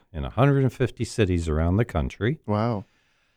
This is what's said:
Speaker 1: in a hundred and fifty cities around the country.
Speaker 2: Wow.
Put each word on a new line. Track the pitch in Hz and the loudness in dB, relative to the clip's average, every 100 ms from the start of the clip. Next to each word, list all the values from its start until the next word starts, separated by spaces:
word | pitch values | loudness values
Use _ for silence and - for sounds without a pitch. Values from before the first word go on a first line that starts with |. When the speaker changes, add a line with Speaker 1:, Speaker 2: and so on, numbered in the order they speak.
| _ | _
Speaker 1:
in | 82 65 | -8 -6
a | |
hundred | 104 139 139 | 2 2 4
and | 131 | 2
fifty | - 123 - 113 | 0 -4 -4 -6
cities | - 95 90 82 | 0 2 2 0
around | 78 85 95 | 0 2 2
the | - | 0
country. | 82 67 - 101 - - | -2 -4 -2 -4 -4 -2
Speaker 2:
Wow. | 104 113 104 - _ _ _ _ | -2 0 -2 -6 _ _ _ _